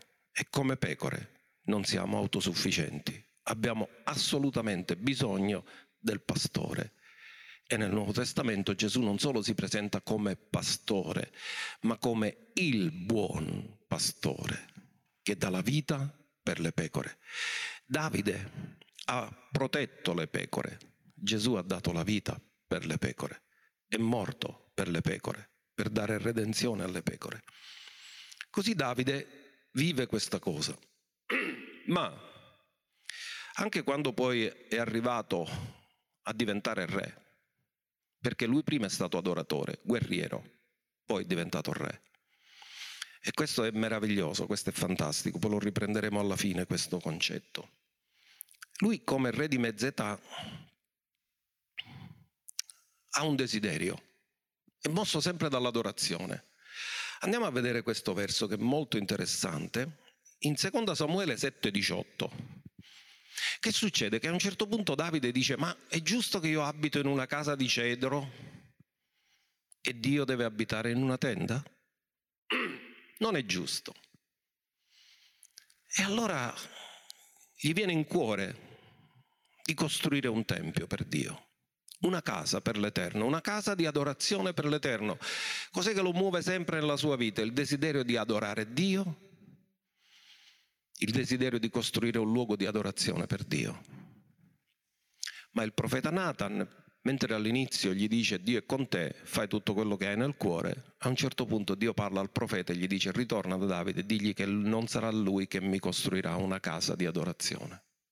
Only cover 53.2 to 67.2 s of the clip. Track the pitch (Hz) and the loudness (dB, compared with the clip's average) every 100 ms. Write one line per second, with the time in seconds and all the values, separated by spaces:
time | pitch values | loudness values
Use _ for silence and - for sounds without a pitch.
53.2 | 156 135 127 110 101 78 87 - - _ | 2 2 2 0 0 0 -2 -4 -10 _
54.2 | _ _ _ _ _ _ 156 170 208 165 | _ _ _ _ _ _ -2 0 0 0
55.2 | 180 175 160 131 123 117 107 - - 85 | 0 0 0 2 2 2 0 0 -2 -2
56.2 | 90 - - _ - - - - - - | -4 -8 -10 _ -16 -10 -8 -6 -8 -4
57.2 | 185 240 202 127 123 117 113 110 - 95 | 0 0 0 2 2 2 0 -2 -2 0
58.2 | 101 - 107 104 117 147 143 110 98 101 | 0 0 0 0 2 2 0 0 0 -2
59.2 | 87 - 95 80 - 117 147 - - _ | -2 -2 -2 -2 -4 -4 -4 -8 -20 _
60.2 | _ - 151 143 - 285 214 156 151 180 | _ -2 0 2 0 0 0 2 2 2
61.2 | 180 113 139 - 107 101 90 90 - - | 2 0 0 0 0 0 0 -2 -4 -6
62.2 | - - - - - - - - - - | -6 -6 -14 -16 -20 -20 -20 -20 -20 -20
63.2 | - - - - 113 - 208 - 104 113 | -14 -4 -4 0 0 2 2 2 2 2
64.2 | 160 175 196 185 208 226 185 135 165 160 | 0 0 0 0 0 0 0 0 0 0
65.2 | 123 123 127 127 165 - - 165 160 240 | 2 2 2 2 -2 -4 -4 -4 0 0
66.2 | 214 196 160 156 143 151 147 147 139 139 | 0 0 2 2 0 0 0 2 2 2